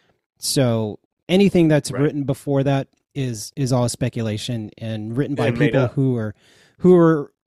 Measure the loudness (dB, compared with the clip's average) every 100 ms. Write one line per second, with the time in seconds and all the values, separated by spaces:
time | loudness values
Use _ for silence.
0 | _ _ _ _ -4 0 0 0 -4 -8
1 | _ _ 0 2 4 4 4 2 0 -2
2 | -2 -2 -4 -6 -2 0 0 -2 -4 _
3 | _ -8 -6 -8 -10 -6 0 0 0 -2
4 | -6 -4 -4 -4 -6 -8 -8 -12 -10 -8
5 | -6 -4 -4 -2 -2 0 0 0 0 0
6 | -2 -2 -4 -10 _ _ _ _ 4 6
7 | 6 2 -2 _